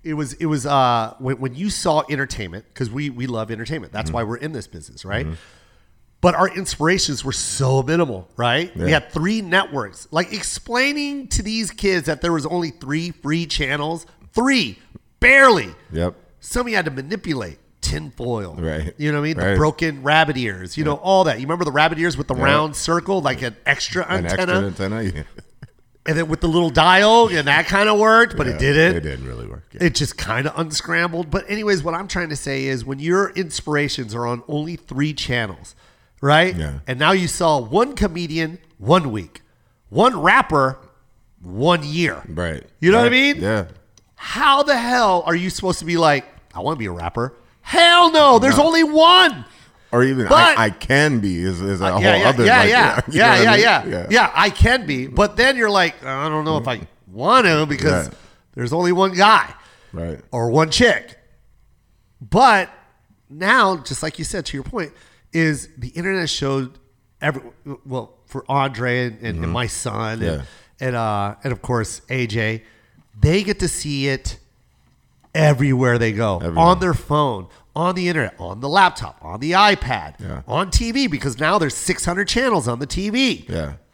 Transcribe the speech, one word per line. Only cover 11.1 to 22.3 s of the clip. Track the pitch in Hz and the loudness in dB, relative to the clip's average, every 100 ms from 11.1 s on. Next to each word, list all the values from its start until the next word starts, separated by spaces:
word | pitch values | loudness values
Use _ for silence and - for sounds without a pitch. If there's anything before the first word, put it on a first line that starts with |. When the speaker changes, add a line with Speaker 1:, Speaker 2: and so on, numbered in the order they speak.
| 285 254 | -8 -6
Speaker 1:
to | - | -6
these | 208 220 208 | -4 -6 -8
kids | - 202 185 147 | -4 -2 0 -2
that | 151 | -4
there | 170 | -2
was | 165 147 | -2 -2
only | 175 165 | -4 -6
three | - 131 156 175 | -8 -6 -6 -6
free | - 156 165 165 | -8 -4 -4 -4
channels, | - 135 147 151 165 - _ - | -4 -4 -4 -4 -8 -12 _ -8
three, | - 254 269 135 - _ - _ _ | -2 0 0 -2 -8 _ -20 _ _
barely. | 247 269 269 190 98 76 _ | 4 8 8 6 0 -12 _
Speaker 2:
Yep. | 80 87 - _ _ | -4 -4 -4 _ _
Speaker 1:
Some | - 240 240 | -8 -6 -2
you | 208 | -2
had | 156 | -2
to | |
manipulate. | 135 139 208 175 135 92 71 _ _ | -8 -8 -8 -6 -6 -6 -14 _ _
Tinfoil. | - 147 151 - 123 117 92 80 | -6 -6 -10 -10 -6 -6 -8 -8
Speaker 2:
Right. | 80 78 80 - | -6 -6 -8 -6
Speaker 1:
You | 147 | -4
know | 147 | -2
what | 151 | -4
I | |
mean? | 165 | -2
The | 185 | 0
Speaker 2:
Right. | 190 | 2
Speaker 1:
broken | 156 151 165 143 | 2 0 -6 -4
rabbit | 135 156 151 131 | 2 2 2 0
ears, | 117 92 92 - | -4 -6 -10 -4
you | |
Speaker 2:
Yeah. | 151 | -4
Speaker 1:
know, | 143 | -2
all | 180 190 170 | 2 4 4
that. | 113 | 0
You | 135 | -4
remember | 170 160 | -4 -2
the | |
rabbit | 143 160 165 | 2 2 2
ears | 170 135 | -4 -4
with | |
the | 143 | -6